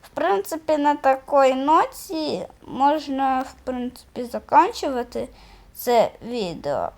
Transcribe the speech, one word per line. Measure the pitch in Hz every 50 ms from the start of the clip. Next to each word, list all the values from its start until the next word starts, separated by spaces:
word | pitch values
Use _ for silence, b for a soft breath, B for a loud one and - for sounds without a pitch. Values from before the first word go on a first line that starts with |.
В | - -
принципі, | _ - 302 359 392 392 392 - 330 320 - - 311
на | 294 285 294 285
такій | 285 - 269 262 269 - - 294 277 269 262 262
ноті | 262 269 285 311 349 466 539 - - - - 359 320 311 294 220 185 - - - _ -
можна, | - - 247 269 285 302 311 277 285 269 262 269 269 262 262
в | 269 269 - - _
принципі, | - 254 247 247 247 247 - - _ _ 240 247
закінчувати | 240 - 214 - - 277 294 339 440 480 - - 302 262 240 247 - - 233 233 - b b b b b b b b b
це | - - 247 240 233 185 - - -
відео. | - 220 240 240 202 175 156 - - 143 139 101 85 - -